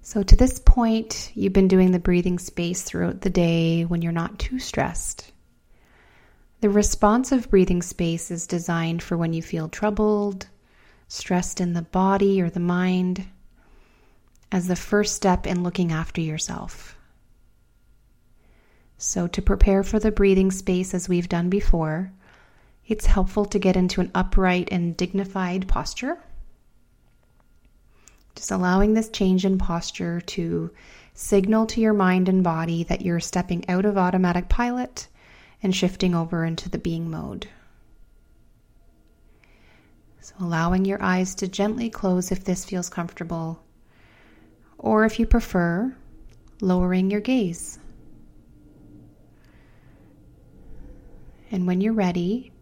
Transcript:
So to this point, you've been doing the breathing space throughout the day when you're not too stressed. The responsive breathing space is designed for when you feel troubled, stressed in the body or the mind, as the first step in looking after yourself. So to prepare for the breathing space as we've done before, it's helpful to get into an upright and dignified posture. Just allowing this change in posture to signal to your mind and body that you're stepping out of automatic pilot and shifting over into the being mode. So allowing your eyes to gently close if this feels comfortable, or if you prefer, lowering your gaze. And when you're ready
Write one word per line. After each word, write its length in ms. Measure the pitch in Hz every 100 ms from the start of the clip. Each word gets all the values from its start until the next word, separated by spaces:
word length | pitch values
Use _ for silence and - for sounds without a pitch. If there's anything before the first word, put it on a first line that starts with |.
So 220 | - 214
to 120 | 190 -
this 220 | 254 -
point, 720 | - - 233 226 220 - - 214
you've 180 | 196
been 140 | 190 190
doing 240 | 185 185
the 80 | 180
breathing 400 | 180 175 180 180
space 420 | - - 170 180
throughout 400 | - 170 170 190
the 80 | 196
day 560 | 175 170 165 165 165 170
when 160 | 170
you're 100 | 170
not 280 | 170 170 -
too 180 | - 254
stressed. 760 | - - 135 - - - - _ _ _ _ _ _ _ _ _ _ _ _ _
The 100 | 214
responsive 800 | 208 208 - 208 233 254 262 226
breathing 320 | 196 185 180
space 480 | 170 - 170 170 -
is 160 | 170 -
designed 560 | 180 170 165 165 170
for 120 | - 170
when 160 | 165
you 120 | 165
feel 260 | 165 165 160
troubled, 760 | - 208 208 214 208 202 190 - _ _ _ _ _ _
stressed 540 | - - 180 175 -
in 120 | 180
the 100 | 170
body 580 | 165 185 185 196 196 196
or 80 | 170
the 100 | 180
mind, 640 | 175 180 185 185 180 185 190 - - _ _ - _ _ _ _ _ _ _
as 160 | 190 180
the 80 | 175
first 400 | - 208 208 -
step 300 | 190 180 -
in 160 | 180
looking 300 | 175 175 175
after 280 | 160 165 -
yourself. 800 | 160 156 - - - - - - _ _ _ _ _ _ _ _ _ _ _ _ _ _ _ _ _ _ _ -
So 300 | - 190 175
to 140 | -
prepare 400 | - 196 - 190
for 160 | 196 220
the 120 | 220
breathing 380 | 214 196 190 190
space 460 | 190 - 180 185 180
as 120 | 180
we've 220 | 175 175
done 220 | 170 180
before, 600 | 196 - 170 156 156 190 - _ - _ _ _ _ -
it's 180 | 214 -
helpful 400 | 202 185 214 202
to 140 | 202
get 180 | 185 185
into 240 | 180 185
an 100 | 180
upright 540 | 180 185 - 185 180 175
and 280 | 180 170 160
dignified 680 | 175 196 190 190 180 185 185
posture. 560 | - - - 254 349 - - - - _ _ _ _ _ _ _ _ _ _ _ _ _ _ - _ _ -
Just 160 | -
allowing 420 | 190 180 185 208
this 140 | 220 220
change 380 | - 190 185 190
in 120 | 190
posture 600 | 190 170 - - 175 170
to 500 | - - 165 170 165 - - - -
signal 540 | - - 202 196 220 220
to 120 | -
your 140 | 220
mind 340 | 208 185 185 185
and 160 | 190
body 400 | 180 160 165 170 170
that 160 | -
you're 200 | 175 170
stepping 480 | - 180 180 170 -
out 160 | 180 208
of 120 | 196
automatic 520 | 180 185 180 175 180
pilot 580 | - 240 247 247 - - _ - - - _
and 100 | 190
shifting 400 | 185 185 - 185
over 300 | 175 165 170
into 260 | 165 165 180
the 100 | 175
being 300 | 175 165 165
mode. 380 | 160 - - - - - _ _ - - _ _ _ _ _ _ _ _ _ _ _ _ _ _ _ _ _ _ _ _ _
So 140 | - -
allowing 440 | 175 165 165 185
your 180 | 190 196
eyes 340 | 190 185 185 -
to 120 | 190
gently 420 | 185 202 220 233
close 400 | - 196 180 185
if 140 | 185
this 220 | - 180 -
feels 240 | 185 175
comfortable, 760 | - 170 - 170 165 160 165 _ _ _ _ - _ _ - - _ _ -
or 280 | 220 214 220
if 120 | 220
you 100 | 226
prefer, 680 | 233 220 185 170 170 254 - - - - - - -
lowering 500 | 190 180 180 185 190
your 120 | 208
gaze. 580 | 208 262 185 170 - - - - - - - - - - - - - - - _ - _ _ - _ - - - - - - - - - - - - - - - - - -
And 160 | 190 180
when 120 | 180
you're 140 | 208
ready 580 | 220 185 175 175 240 - -